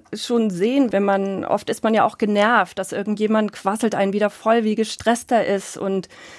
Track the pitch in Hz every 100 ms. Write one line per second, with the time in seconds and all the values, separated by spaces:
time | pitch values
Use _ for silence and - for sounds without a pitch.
0 | - 214 - 240 220 175 208 269 254 196
1 | 202 196 196 190 - 208 - - 220 220
2 | 117 - 208 208 208 233 180 - 190 -
3 | 202 208 214 220 214 - 196 220 226 202
4 | 196 202 208 - 220 233 214 214 220 -
5 | - 233 - 240 - 196 - - 196 190
6 | - - -